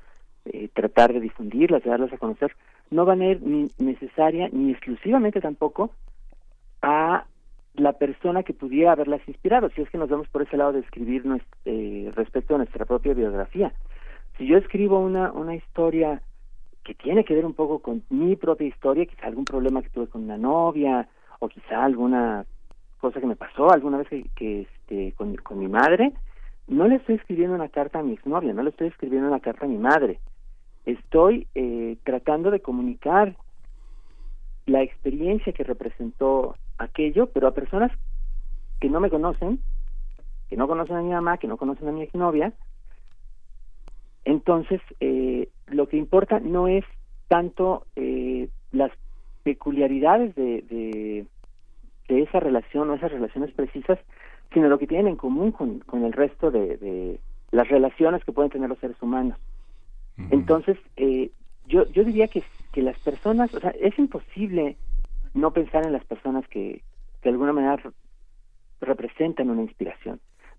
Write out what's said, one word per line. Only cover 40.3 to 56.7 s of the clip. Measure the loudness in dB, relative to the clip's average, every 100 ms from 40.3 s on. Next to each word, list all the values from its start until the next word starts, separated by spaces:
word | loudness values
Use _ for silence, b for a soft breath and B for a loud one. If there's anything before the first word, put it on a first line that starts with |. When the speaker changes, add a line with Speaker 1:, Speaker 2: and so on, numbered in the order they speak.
| -12 -6
Speaker 1:
que | -2
no | 0
conocen | 0 -2 -2
a |
mi | -2
mamá, | 0 0 0
que | -2
no | -4
conocen | -4 -4 -6
a |
mi | -6
exnovia. | -6 -2 0 2 0 -4 -14 -14 -16 -16 -16 -16 -16 -16 -16 -16 -14 -16 -16 -16 -18 -8
Entonces, | -2 0 2 0 0 -4 -6 -6
eh, | -2 0 -2 -2 -6 -10 -4
lo | 0 0
que | 0
importa | 2 4 4 2
no | 0 0 2
es | 2 0 -10 -16 -6 2
tanto, | 2 2 0 0 0 -4 -6
eh, | -4 -4 -4 -4 -6 -10 -4
las | 0 0 -2 -16 -16 -16 -6
peculiaridades | -4 -2 -2 2 2 4 6 6 4 -2
de, | -2 -2
de, | -6 -6 -6 -6 -6 -6 -10 -14 -20 -20 -20 -20 -20 -12 0
de | 2
esa | 4 2
relación | 2 0 0 -2 -2
o |
esas | -2 -4
relaciones | -4 -4 -4 -6
precisas, | -4 -4 -2 0 0 -2 b b b b
sino | 4 6
lo | 6
que | 2
tienen | 2 2
en | 2
común | -2 0 0
con, | 0 -4 -6
con | -6 -2 0
el |
resto | 2 0 2 0
de, | 2 0